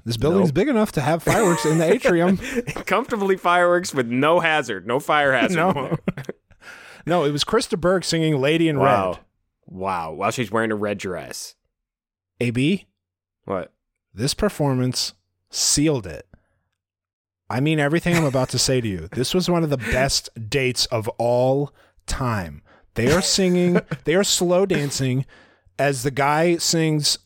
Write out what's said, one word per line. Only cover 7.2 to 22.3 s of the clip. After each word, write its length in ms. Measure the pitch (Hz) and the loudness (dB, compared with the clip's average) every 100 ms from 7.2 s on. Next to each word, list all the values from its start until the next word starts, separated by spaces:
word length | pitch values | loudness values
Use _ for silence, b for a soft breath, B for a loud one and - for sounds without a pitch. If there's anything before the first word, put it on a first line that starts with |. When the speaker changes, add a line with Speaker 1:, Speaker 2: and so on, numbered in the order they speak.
| 143 | 0
Speaker 1:
it 60 | |
was 120 | 147 | 0
Krista 340 | - 220 - 185 | 0 0 0 0
Berg 240 | 175 190 - | 0 0 0
singing 340 | 165 160 147 | 0 2 2
Lady 300 | 135 165 165 | 2 2 2
in 100 | 143 | 2
Speaker 2:
Wow. 320 | - 101 92 | 4 2 0
Speaker 1:
Red. 80 | 87 - _ _ _ - | -4 -14 _ _ _ -18
Speaker 2:
Wow. 480 | 92 95 90 82 | -8 -6 -4 -6
While 180 | 78 98 | -4 -2
she's 200 | 113 107 | -2 -2
wearing 200 | 113 113 | -2 -2
a 40 | 107 | -2
red 220 | 104 101 | -4 -4
dress. 560 | 98 85 67 - - - _ _ _ _ _ _ _ - | -6 -8 -10 -12 -14 -18 _ _ _ _ _ _ _ -4
Speaker 1:
A 100 | 120 | -2
B? 360 | 117 139 196 - _ _ _ _ _ - | 0 0 0 -4 _ _ _ _ _ -8
Speaker 2:
What? 280 | 95 82 _ _ _ _ | -6 -6 _ _ _ _
Speaker 1:
This 200 | 92 131 | -6 -6
performance 800 | - 208 - 143 127 127 120 - - _ _ _ | -2 -2 -2 -2 0 -2 -2 -6 -10 _ _ _
sealed 580 | - - - 156 139 92 | -4 0 2 2 0 -4
it. 180 | 73 - - _ _ _ _ _ _ _ _ _ _ - | -14 -16 -20 _ _ _ _ _ _ _ _ _ _ -8
I 100 | 120 | -2
mean 180 | 147 156 | 0 2
everything 360 | 143 165 175 175 | 2 0 2 2
I'm 80 | 151 | 2
about 240 | 127 131 | 0 -2
to 80 | 127 | -2
say 220 | - 131 | 0 0
to 60 | 113 | -2
you. 220 | 92 82 | -6 -6
This 220 | - 131 180 | -6 -2 0
was 140 | 175 | 0
one 140 | 175 | 0
of 60 | 160 | 0
the 80 | 135 | -2
best 520 | 110 127 135 - - - 110 | -2 0 0 -2 -6 -12 -6
dates 360 | 139 131 123 - | -2 0 -2 -2
of 200 | 117 107 - | -4 -4 -2
all 540 | 117 123 127 135 143 b b b - | 0 2 2 2 -2 b b b -8
time. 540 | - 127 | -4 -2